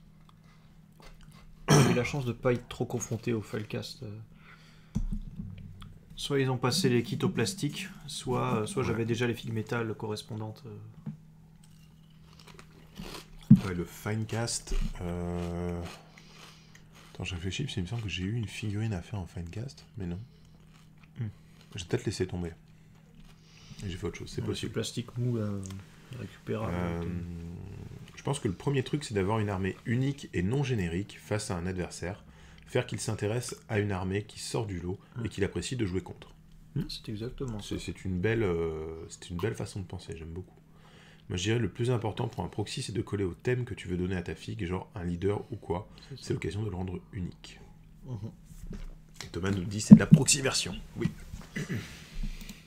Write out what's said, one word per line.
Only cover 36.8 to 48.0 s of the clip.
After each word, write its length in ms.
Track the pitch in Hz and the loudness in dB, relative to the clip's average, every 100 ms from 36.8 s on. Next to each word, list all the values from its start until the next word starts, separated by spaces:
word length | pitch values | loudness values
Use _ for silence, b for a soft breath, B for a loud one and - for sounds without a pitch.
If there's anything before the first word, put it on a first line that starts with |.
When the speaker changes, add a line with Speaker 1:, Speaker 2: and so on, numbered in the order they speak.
| - | -2
Speaker 1:
c'est 200 | - - | -6 -8
exactement 520 | 104 117 - 135 107 | -6 -6 -6 -6 -6
Speaker 2:
C'est, 180 | 98 92 | -4 -4
Speaker 1:
ça. 80 | 90 | -4
Speaker 2:
c'est 180 | 85 | -6
une 160 | 95 92 | -2 2
belle, 220 | 101 117 | 4 4
euh, 600 | 104 85 82 78 80 80 85 | 2 2 0 -2 -6 -8 -12
c'est 220 | - - | -14 -8
une 60 | 87 | -2
belle 160 | 101 | -2
façon 260 | 110 110 107 | -2 -6 -6
de 40 | 92 | -8
penser, 300 | 92 - 87 | -10 -8 -10
j'aime 160 | 82 | -8
beaucoup. 220 | 85 92 - - B B B B B - | -10 -10 -16 -20 B B B B B -4
Moi, 60 | 90 | 0
je 40 | |
dirais 140 | 95 117 | 2 4
le 120 | 104 | 2
plus 200 | - 120 | 0 2
important 380 | 123 110 98 120 | 2 0 -2 -4
pour 160 | - | -2
un 40 | 90 | -4
proxy, 340 | - 104 - | -2 -4 -4
c'est 100 | - | -4
de 80 | 104 | -2
coller 220 | 104 101 | -2 0
au 80 | 95 | 0
thème 300 | - - 123 | 0 0 0
que 80 | 120 | 0
tu 140 | 95 - | -6 -2
veux 80 | 90 | 0
donner 180 | 90 95 | 2 0
à 60 | |
ta 120 | 87 | -2
figue, 300 | 82 - 110 87 | -6 -8 -4 -2
genre 240 | 92 - | -2 -4
un 100 | 110 | -6
leader 380 | 85 87 95 104 - | -2 0 2 0 -2
ou 60 | 101 | -10
quoi. 320 | - 90 - B B | -4 -4 -4 B B
Speaker 1:
C'est 60 | 131 | -12
ça. 60 | - | -4
Speaker 2:
C'est 80 | |
l'occasion 280 | - - 101 | -2 -2 -2
de 60 | 110 | -2
le 60 | 87 | -2
rendre 240 | 92 90 - | -4 -6 -8
unique. 460 | - 87 - - - - - - - | -6 -6 -8 -16 -18 -18 -20 -20 -18